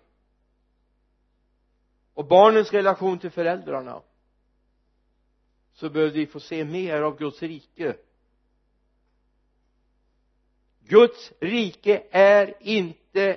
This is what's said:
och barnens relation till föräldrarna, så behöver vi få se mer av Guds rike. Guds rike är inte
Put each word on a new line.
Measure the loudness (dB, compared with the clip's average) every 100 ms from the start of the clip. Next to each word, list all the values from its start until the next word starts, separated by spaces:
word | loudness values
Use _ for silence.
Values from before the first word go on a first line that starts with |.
| _ _ _ _ _ _ _ _ _ _ _ _ _ _ _ _ _ _ _ _ _
och | -10 4
barnens | 6 8 6 0
relation | 0 0 -2 -4 -6
till | -8
föräldrarna, | -6 -4 -6 -8 -10 -10 -18 _ _ _ _ _ _ _ _ _ _ _ _ _ _ _ _ _
så | -14 -8
behöver | -2 -2
vi | -2 -8
få | -10
se | -12 -10 -8
mer | -8 -6 -4
av | -4 -6
Guds | -12 -10
rike. | -14 -14 _ -10 -8 -8 _ _ _ _ _ _ _ _ _ _ _ _ _ _ _ _ _ _ _ _ _ _ _ _ _ _ _ _
Guds | 2 4 4 2 -20 -10
rike | -6 -4 -6 -4 -2 -2 0
är | 4 6 6 2 -6
inte | -4 -4 -4 -10 _ -4 -2